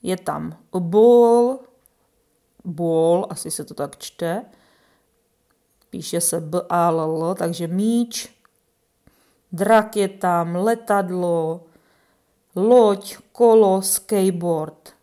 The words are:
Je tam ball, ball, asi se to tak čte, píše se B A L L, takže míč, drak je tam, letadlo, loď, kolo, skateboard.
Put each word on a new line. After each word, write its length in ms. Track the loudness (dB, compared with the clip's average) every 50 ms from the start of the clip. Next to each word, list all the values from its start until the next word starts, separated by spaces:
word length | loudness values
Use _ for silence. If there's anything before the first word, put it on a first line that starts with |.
| -4
Je 140 | -6 -6
tam 400 | -6 -6 -8 -8 -8 -8 -12 -12 -16 _ _ -8 -6
ball, 800 | -6 0 2 4 6 6 8 6 6 6 4 4 2 0 -2 -6 -10 -20 _ _ _ _ _ _ _ _ _ _ _ _ _ _ _ _ _ _ _
ball, 640 | -14 -8 -4 -2 0 2 2 4 4 2 2 0 -4
asi 200 | -10 -12 -12 -10
se 140 | -10 -10 -12
to 100 | -14 -10
tak 240 | -10 -10 -10 -10 _
čte, 460 | -20 -20 _ _ -6 -6 -6 -6 -8 -12 _ _ _ _ _ _ _ _ _ _ _ _ _ _ _ _ _ _ _ _ _ _ _ _ _ _ _ _
píše 300 | -16 -14 -12 -8 -6 -4
se 200 | -4 -4 -4 -6
B 200 | -8 -6 -6 -6 -6 -2
A 200 | -2 0 0 0
L 120 | 0 -2
L, 340 | -2 -4 -4 -4 -4 -4 -4
takže 320 | -4 -4 -6 -6 -6 -8
míč, 680 | -6 -4 -2 -2 0 0 0 -2 -4 -6 -14 -14 -14 _ _ _ _ _ _ _ _ _ _ _ _ _ _ _ _ _ _ _ _ _ _ _ _ -6
drak 440 | -4 0 4 4 4 4 2 -2
je 120 | -2 -2 -2
tam, 480 | -4 -4 -2 0 0 0 -2 -2 -4
letadlo, 1080 | -4 -2 -2 -2 -4 -2 -2 -2 -2 0 -2 -4 -4 -2 -2 -2 -2 -2 -4 -6 -8 -12 _ _ _ _ _ _ _ _ _ _ _ _ _ _ _ _ _ _
loď, 600 | -2 2 4 6 6 6 4 2 0 -6 -14 -18 -18 -20 _ _
kolo, 500 | 2 4 6 6 6 6 6 4 0 -2
skateboard. 1120 | -4 -6 -6 -4 _ -2 0 0 0 0 -2 -4 -4 -2 -4 -4 -8 -12 _ _ -20 _ _